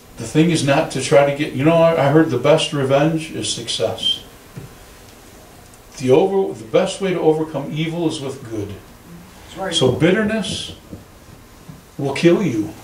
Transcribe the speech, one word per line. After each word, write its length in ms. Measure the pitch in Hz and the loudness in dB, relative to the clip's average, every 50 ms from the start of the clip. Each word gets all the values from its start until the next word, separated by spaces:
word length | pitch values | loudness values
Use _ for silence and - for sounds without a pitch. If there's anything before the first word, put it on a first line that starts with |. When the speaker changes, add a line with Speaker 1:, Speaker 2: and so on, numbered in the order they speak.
| - - - - | -20 -20 -16 -14
Speaker 1:
the 80 | 113 | -10
thing 240 | - - 156 165 175 | -2 2 2 4 4
is 140 | 160 147 127 | 2 0 0
not 260 | 143 135 156 160 - | 2 2 0 0 -2
to 100 | - 135 | -4 -6
try 280 | 127 - 151 143 143 143 | 0 2 4 4 4 4
to 80 | 139 143 | 0 -2
get, 160 | 151 - - | -6 -6 -4
you 100 | 127 143 | 0 2
know, 140 | 160 170 165 | 4 4 6
I, 300 | - 165 165 - 139 139 | 4 4 4 2 2 4
I 20 | |
heard 220 | 147 160 156 135 | 4 4 4 2
the 80 | 127 123 | 0 0
best 340 | 135 147 156 156 - - 151 | 2 4 4 4 2 0 -4
revenge 580 | 143 135 127 139 139 151 160 160 160 - - | -2 0 2 2 2 2 2 0 -2 -6 -8
is 200 | - - - - - | -10 -8 -8 -6 -8
success. 680 | - - - - - 92 90 - - - - 151 - - - - - - - - - - - - - - - - - - - - - - - - - - - - - - - - - - - - - | -8 -8 -8 -6 -4 -4 -4 -4 -2 -2 -2 -2 -2 -6 -14 -20 -20 -20 -20 -18 -18 -18 -18 -18 -20 -20 -20 -20 -20 -20 -20 -20 -20 -20 -20 -20 -20 -20 -20 -20 -20 -20 -20 -20 -20 -20 -20 -14 -4
The 120 | 131 127 | 0 4
over, 440 | 131 160 196 190 196 190 190 - 127 113 | 4 4 4 4 2 0 0 -2 -4 -10
the 80 | 113 | -6
best 360 | - - 175 190 190 - - | 0 2 2 2 0 -2 -4
way 120 | 196 185 170 | -4 -2 -2
to 60 | 160 | 0
overcome 520 | - 156 151 156 156 - - 139 139 - | 2 2 2 2 0 -6 -6 -8 -8 -6
evil 380 | 147 151 165 160 160 175 170 156 | -6 -4 -4 -4 -4 -4 -4 -4
is 100 | - 135 | -4 -6
with 240 | 135 131 - - 117 113 | -8 -10 -10 -12 -14 -12
good. 240 | 110 107 101 95 95 90 - - - - - - - - - - - - - | -10 -10 -10 -10 -12 -14 -18 -20 -20 -20 -20 -20 -20 -20 -20 -20 -20 -20 -20
Speaker 2:
That's 120 | - - 180 | -18 -12 -10
right. 180 | 190 180 165 | -8 -6 -2
Speaker 1:
So 160 | 135 135 120 | 0 0 0
bitterness 840 | - - 151 180 196 220 214 208 220 220 185 - 160 - - - - - - - - - - - - - - - - - - - - - - - - - - - - - | 2 2 2 2 2 2 0 0 -2 -4 -4 -6 -8 -10 -10 -12 -16 -18 -20 -20 -20 -20 -20 -20 -20 -20 -20 -20 -20 -20 -20 -20 -20 -20 -20 -20 -20 -20 -20 -16 -10 -6
will 140 | 135 139 139 | -6 -6 -2
kill 280 | - 170 170 175 220 | 2 4 4 4 4
you, 320 | 202 147 113 107 101 - - - | 2 0 -2 -4 -4 -6 -8 -16